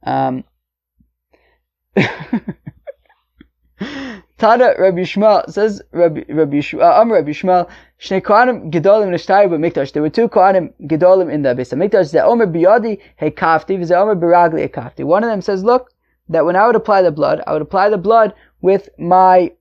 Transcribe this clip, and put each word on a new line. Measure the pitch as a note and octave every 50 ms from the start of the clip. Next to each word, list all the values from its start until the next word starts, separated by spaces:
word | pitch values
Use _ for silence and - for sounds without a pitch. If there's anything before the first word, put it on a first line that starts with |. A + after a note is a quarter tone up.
| _
Um, | - C3 C3+ C3+ C3 B2+ C3 - _ _ _ _ _ _ _ _ _ _ _ _ _ _ _ _ _ _ _ _ _ _ _ _ _ _ _ _ _ _
<laughs> | - C3+ - - - D#3+ - - G#3+ - - - _ _ - - _ _ - - _ _ _ _ _ _ _ _ _ - _ _ _ _ _ _ _ F#3+ C4 D4 C#4 C#4 C4 A3+ G3 - _ _ _
Tana | - G#3+ A3+ A#3+ B3+ A3+ - -
Rabbi | F3+ F#3+ F#3+ E3+
Yishmael, | F#3 - - G3 G#3 A3 G#3 F3+ - -
says | E3 - G#3 A3 G#3 G3+ - _
Rabbi, | - D#3+ F3 E3+ D#3 C#3 - -
Rabbi | C3 D3+ D#3+ D3 C#3 C#3+
Yishmael, | D3 - - -
uh, | - E3+ D#3 -
Amar | A3 A#3 A3+
Rabbi | F#3 D3+ C#3+
Yishmael, | D3+ - - F#3+ F#3 F3+ F3 - - - _ _ _ _
"Shnei | - - G3 F#3+
Kohanim | F#3 - G#3 G#3+ B3 B3+ A#3+ F3+ - D#3+
Gedolim | D3+ F3 D3 G3 G3+ A3 G#3 F#3+
Nishtayu | F3 E3+ - - G3 G3 G#3 G3
B'Mikdash." | E3+ D3+ D#3 F3 F3 E3 C#3 C#3 -
There | D3+ D3+
were | D#3
two | D3 - A#3 A#3
Kohanim | - G#3+ F3+ G3 F#3+ F#3+ E3 - _ _ -
Gedolim | C#3+ D#3+ D#3 D#3+ F3+ F#3 F#3+ F#3 D#3 C3+
in | D3+ C#3+
the | C3+ B2
Beis | B2 B2+ - -
Hamikdash. | C3+ F3 G#3 G3+ G#3 F#3
Ze | C#3+ D#3+ -
Omer | - - A#3 A#3 A#3
Biyadi | F#3 D#3+ E3+ E3 F3+ G#3 A#3+ G#3+ A#3 G#3+ - _ _ _ _
Hekafti, | - D#3 D3 - F#3+ E3 E3 D#3 - - F#3+ F#3+ F3
Ze | D#3+ F3
Omer | F3 G3 G#3+ G#3+
Biragli | F3+ E3 E3+ E3+ F3 F3 E3+ D#3+ D3+ C#3+ C#3
Hekafti. | - - B2+ C#3 _ - -
One | C#3 D#3+ G3 A3
of | A#3+
them | A3+ G3
says, | F3 - G3+ F#3+ F#3
"Look, | A3 A#3+ B3+ B3+ _ _ _ _ _ _ _ _ _
that | D#3+ E3 D3+
when | E3 F3
I | F#3 G#3 A#3
would | A#3+
apply | A3 A3 - G#3 G3 F#3
the | F3
blood, | D3+ D3+ D3 C#3 C#3+ - - -
I | D#3
would | D#3 D3+
apply | D3 - G3 F#3+ G#3
the | G#3+ G3
blood | E3 G3 A3 A#3 A3 G3+ - _ _ _ _ _
with | - F3+ G3 F#3+ - - _
my | _ D3+ E3+ F3+ F#3 F#3 F#3 F#3 F#3 F3+ - - _